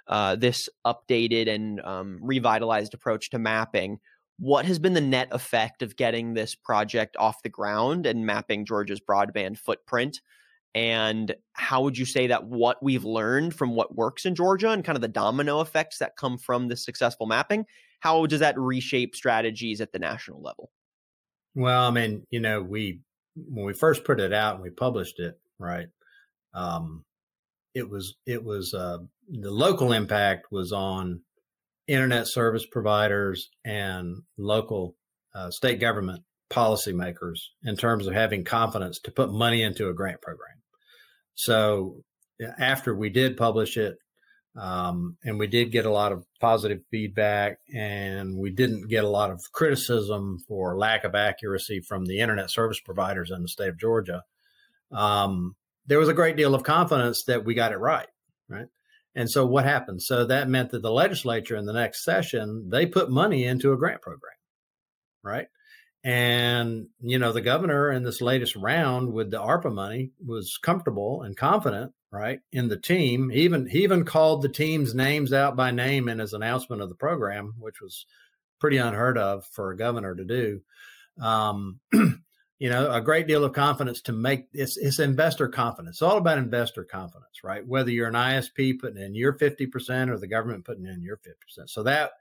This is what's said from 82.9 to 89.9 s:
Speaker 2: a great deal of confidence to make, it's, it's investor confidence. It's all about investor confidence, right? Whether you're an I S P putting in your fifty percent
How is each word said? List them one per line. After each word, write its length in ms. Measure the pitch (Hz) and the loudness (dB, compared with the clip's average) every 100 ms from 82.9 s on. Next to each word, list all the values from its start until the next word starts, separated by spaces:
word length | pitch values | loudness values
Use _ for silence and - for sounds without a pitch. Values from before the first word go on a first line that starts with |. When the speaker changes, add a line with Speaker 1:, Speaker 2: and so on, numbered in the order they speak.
Speaker 2:
a 80 | 120 | 0
great 260 | 113 160 156 | 2 2 4
deal 160 | 151 | 4
of 120 | 143 | 4
confidence 480 | 139 143 139 131 120 | 2 2 2 -2 -4
to 100 | - | -6
make, 360 | 113 123 139 - | -2 0 0 -2
it's, 240 | 143 131 - | -6 -4 0
it's 220 | 139 139 | 0 2
investor 500 | 143 131 160 156 127 | 2 4 2 2 -2
confidence. 480 | 131 117 110 85 - | 0 -2 -4 -12 0
It's 60 | |
all 160 | 165 208 | 2 4
about 180 | 170 151 | 4 2
investor 480 | 123 120 117 - | 0 0 -2 -6
confidence, 580 | 90 98 92 - - - | -10 -12 -12 -16 -20 -16
right? 240 | 95 104 120 | -10 -10 -2
Whether 240 | 131 123 | 0 0
you're 180 | 120 117 | 0 0
an 60 | |
I 200 | 117 127 | 2 2
S 160 | 135 131 | 0 -2
P 240 | - 131 | 0 0
putting 280 | 127 127 104 | 0 -6 -10
in 120 | 98 | -8
your 240 | 104 131 135 | 0 0 4
fifty 280 | 147 147 127 | 0 0 -6
percent 440 | 127 - | -6 -4